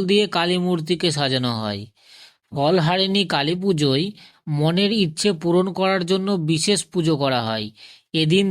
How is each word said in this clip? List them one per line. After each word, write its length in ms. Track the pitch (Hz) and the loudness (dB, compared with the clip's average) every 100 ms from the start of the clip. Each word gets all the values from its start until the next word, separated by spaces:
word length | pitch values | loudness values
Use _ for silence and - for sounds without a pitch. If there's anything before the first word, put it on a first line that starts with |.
| 185 | 2
দিয়ে 200 | 202 208 | 2 2
কালী 300 | 175 175 180 | 0 0 0
মূর্তিকে 520 | 180 175 156 175 175 | 0 0 -2 -2 -2
সাজানো 400 | 147 139 131 123 | 0 0 0 -2
হয়। 280 | 113 107 101 104 _ _ - - _ _ | -2 -4 -6 -10 _ _ -20 -20 _ _
ফলহারিণী 720 | 143 143 185 156 180 190 196 180 | -2 2 2 2 2 0 0 0
কালী 300 | 156 143 180 | 0 0 -2
পুজোয় 500 | 196 165 147 135 190 214 - _ - | -2 0 2 0 -2 -8 -20 _ -6
মনের 440 | 147 156 175 202 | -2 0 2 0
ইচ্ছে 380 | 226 175 156 208 | 2 0 0 -2
পূরণ 340 | 170 170 175 185 | -2 0 2 2
করার 300 | 175 190 190 175 | 0 0 0 0
জন্য 220 | 190 190 196 | -2 0 -2
বিশেষ 360 | 156 165 180 196 - | 0 0 0 -2 -2
পুজো 280 | 180 160 147 | -2 0 2
করা 240 | 139 123 | 0 0
হয়। 260 | 113 110 107 - - - _ | -2 -4 -6 -12 -20 -20 _
এদিন 320 | 160 156 185 196 | -2 2 4 2